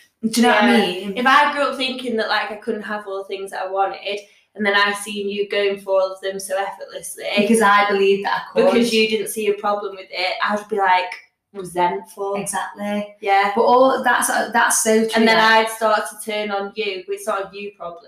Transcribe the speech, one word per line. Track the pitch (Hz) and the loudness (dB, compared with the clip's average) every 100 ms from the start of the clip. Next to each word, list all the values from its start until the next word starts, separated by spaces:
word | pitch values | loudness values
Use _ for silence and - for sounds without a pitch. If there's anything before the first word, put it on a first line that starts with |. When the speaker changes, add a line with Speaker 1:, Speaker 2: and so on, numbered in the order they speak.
| _ _ 220 | _ _ -4
Speaker 1:
do | 240 | 2
you | 226 | 4
know | |
what | 208 | 4
I | 240 233 | 4 4
Speaker 2:
Yeah. | 185 | 2
Speaker 1:
mean? | 180 202 220 | -2 -6 -2
Speaker 2:
If | 262 | 4
I | 285 294 | 4 4
grew | 285 | 0
up | 269 254 | -2 -2
thinking | 262 247 254 220 | -4 -6 -4 -4
that, | 208 | -2
like, | 214 - | -2 -4
I | 208 | -10
couldn't | 233 214 | -6 -6
have | 208 208 196 | -6 -8 -8
all | 196 | -10
the | 196 | -8
things | 190 196 | -10 -8
that | 190 | -8
I | 190 | -6
wanted, | 190 190 - 196 202 - _ _ - | -2 -2 -4 -8 -8 -10 _ _ -4
and | 208 | 0
then | 202 | 2
I | 202 | 2
seen | 208 220 208 202 | -2 -8 -6 -4
you | 202 202 | -4 -2
going | 202 202 196 | 0 0 -2
for | 196 190 | 0 0
all | 185 | 0
of | 190 | -4
them | 190 196 | -8 -8
so | - 190 | -6 -6
effortlessly | 196 - - - - - - 202 | -6 -8 -14 -14 -14 -10 -4 0
Speaker 1:
Because | 208 220 | 4 4
I | 202 202 202 | 6 6 4
believed | 196 196 196 202 | 2 4 2 0
that | - - | -4 -2
I | 214 | 2
could. | 190 | 4
Speaker 2:
because | 233 226 | 4 4
you | 220 220 | 2 2
didn't | 220 - | 0 -4
see | 220 202 | -4 -2
a | 202 | 0
problem | 208 202 196 190 | -2 -2 -4 -12
with | - | -12
it, | 180 185 - | -6 -4 -2
I'd | 208 208 208 | -2 -4 -4
be, | 202 | 0
like, | 185 180 180 - _ _ _ | 2 2 0 -10 _ _ _
resentful. | 202 175 175 180 196 196 - 196 202 | -14 -8 0 0 0 -8 -8 -4 -4
Speaker 1:
Exactly. | - 190 - 208 208 208 208 - | -4 -6 -8 -8 -6 -4 -6 -6
Speaker 2:
Yeah. | 208 196 202 233 | 0 2 2 2
Speaker 1:
But | |
all, | 233 254 262 247 | 4 6 6 4
that's, | - - - | 0 0 0
that's | - - - - - | -2 0 0 2 2
so | 220 220 | 2 2
true, | 220 226 | 2 2
Speaker 2:
And | 226 | 4
then | 220 | 6
Speaker 1:
like, | 220 220 220 | 6 4 2
Speaker 2:
I'd | |
start | - 220 214 220 | 0 0 0 -2
to | - 220 | -12 -8
turn | 214 208 | -6 -4
on | 196 202 214 | -4 -6 -6
you. | 208 190 185 | -6 -6 -8
It's | 202 220 | -8 -4
not | 196 190 | -6 -6
a | 202 | -10
you | 202 - | -14 -12
problem, | 170 175 | -16 -16